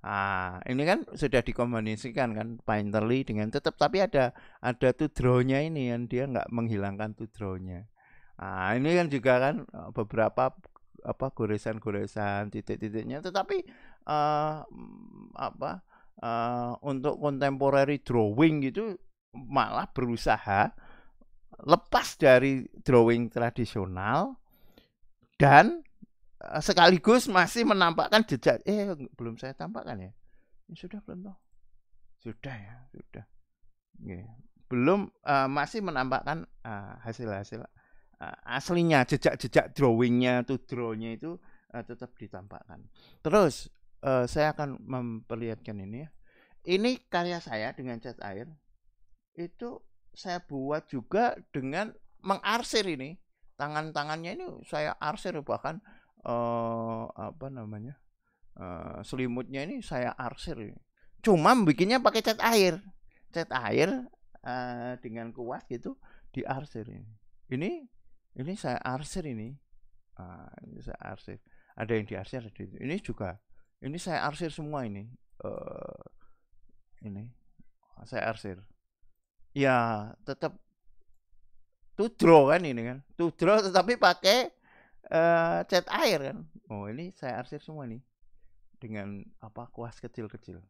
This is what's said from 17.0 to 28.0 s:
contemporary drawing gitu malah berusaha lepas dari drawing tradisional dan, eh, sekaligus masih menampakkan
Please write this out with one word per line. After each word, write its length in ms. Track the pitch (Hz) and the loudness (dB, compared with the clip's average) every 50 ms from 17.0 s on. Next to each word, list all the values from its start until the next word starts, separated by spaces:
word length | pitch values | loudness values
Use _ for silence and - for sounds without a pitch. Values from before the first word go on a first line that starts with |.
| 127 151 - | -2 -2 -4
contemporary 880 | - 147 147 143 135 143 139 139 131 139 139 139 139 139 139 147 139 - | -2 -2 -4 -2 0 0 0 0 2 2 4 6 4 4 4 0 -4 -2
drawing 560 | - 120 120 110 104 104 117 156 165 156 151 | 0 2 4 4 4 4 6 6 6 6 2
gitu 400 | 139 131 - 185 220 226 185 - - - _ _ _ _ - | -2 -2 -2 -4 -4 -4 -6 -8 -12 -20 _ _ _ _ -16
malah 560 | 120 135 117 135 135 113 107 110 113 175 - | -14 -12 0 2 2 2 2 0 -4 -4 -4
berusaha 800 | - - 127 120 117 113 - - 110 107 - - 98 98 107 - - - - - - - - - - - - _ - - - - - - - | -4 -4 -2 -2 -2 -2 2 2 2 2 2 0 4 4 4 2 0 -10 -18 -18 -20 -20 -20 -20 -20 -20 -20 _ -20 -20 -20 -20 -20 -12 6
lepas 420 | 135 160 226 - - - 240 - - - - | 6 6 6 6 2 0 0 0 0 -4 4
dari 480 | 160 139 131 123 131 139 135 131 123 - - - - | 8 10 10 10 8 4 0 -2 -4 -8 -16 -8 0
drawing 440 | - 127 120 117 113 117 117 120 113 | 6 8 8 8 8 6 4 2 -2
tradisional 1080 | - 117 117 120 - - 120 - - 113 95 95 92 92 95 104 120 151 190 269 262 - - _ _ _ - - - - _ _ _ _ - - - _ _ _ _ | -2 -2 -2 -2 -2 -2 -6 -4 -2 -4 -4 -4 -4 -4 -2 0 0 0 0 -2 -6 -14 -20 _ _ _ -20 -20 -20 -20 _ _ _ _ -20 -20 -20 _ _ _ _
dan, 480 | _ 143 139 139 147 170 233 349 339 311 - - _ - _ _ _ - - - - | _ 6 12 12 12 12 10 4 -4 -8 -16 -20 _ -20 _ _ _ -20 -20 -20 -18
eh, 200 | - - - 151 151 | -14 -6 -6 -4 0
sekaligus 640 | - 185 175 170 170 185 170 - 208 226 254 - 285 | 2 6 8 10 10 8 8 6 6 6 6 6 4
masih 400 | 202 185 175 190 - 233 233 - | 4 4 4 4 2 0 2 2
menampakkan 560 | 208 190 180 170 165 160 | 4 4 4 2 2 0